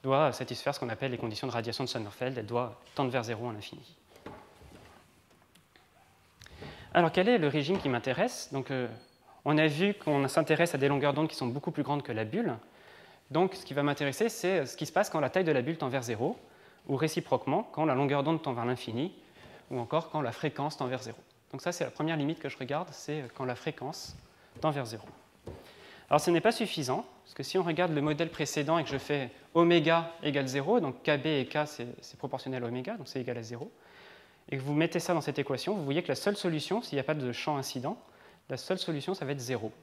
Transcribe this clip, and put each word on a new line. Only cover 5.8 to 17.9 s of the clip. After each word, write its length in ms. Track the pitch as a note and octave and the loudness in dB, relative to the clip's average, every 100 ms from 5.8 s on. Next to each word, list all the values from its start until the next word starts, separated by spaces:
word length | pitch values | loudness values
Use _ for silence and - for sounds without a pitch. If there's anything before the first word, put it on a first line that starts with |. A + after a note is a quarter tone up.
| _ _ _ _ _ _ - - - - - | _ _ _ _ _ _ -20 -16 -16 -16 2
Alors 180 | - E3 | 4 4
quel 180 | F3+ G3 | 4 4
est 80 | A#3+ | 4
le 100 | D3+ | 4
régime 280 | D3+ C#3+ F#3+ | 2 2 0
qui 120 | D3 | 2
m'intéresse ? 600 | A#2+ C3 B2 A3+ - - | 0 0 0 0 -2 -6
Donc, 200 | C#3 B2+ | -6 -2
euh, 160 | C3+ A#2+ A2+ - _ - - C#3+ | -2 -4 -6 -18 _ -20 -6 2
on 120 | D3+ | 6
a 100 | D#3 | 6
vu 260 | D3 G3 | 4 2
qu'on 340 | G3+ - C#3+ C3+ | 2 2 2 4
s'intéresse 460 | - D#3 D3+ E3+ | 2 4 4 4
à 40 | C#3+ | 4
des 100 | C#3 | 4
longueurs 260 | C#3 C#3+ | 4 4
d'onde 140 | C#3 D#3 | 2 0
qui 80 | - | 0
sont 120 | B2+ | -4
beaucoup 240 | C3+ E3+ | -2 -4
plus 120 | D#3 | -2
grandes 180 | C3 C#3+ | 0 -2
que 120 | - | -2
la 100 | A2 | -4
bulle, 320 | A2 E3+ A3+ A2 - - - - - - _ | -2 0 -2 -4 -10 -20 -20 -20 -20 -20 _
donc 240 | C#3+ F#3+ | 2 2
ce 120 | F#3+ - | 0 -4
qui 100 | C#3 | 0
va 80 | |
m'intéresser, 460 | C#3+ C#3+ C#3+ C3 A3 | 2 2 0 2 0
c'est, 320 | - F3+ F#3+ | 0 0 2
euh, 40 | C3 | 0
ce 100 | - | -6
qui 120 | D3 | 0
se 40 | |
passe 200 | - G#3 | 2 2
quand 80 | D#3+ | 2
la 100 | C3+ | 2
taille 140 | F#3 | 4
de 80 | E3+ | 4
la 100 | C#3 | 4
bulle 160 | B2 E3 | 2 -2
tend 120 | C3+ | -2
vers 120 | C3+ | -2
zéro, 380 | A#2+ G#2+ C#3 B3 - - - - - | -2 0 -2 -2 -12 -20 -20 -16 -4
ou 80 | C3+ | 0
réciproquement, 720 | D#3 E3+ - G#3 - D#3+ A#3 | 2 0 0 0 2 0 0
quand 140 | - | 0
la 80 | D#3 | 2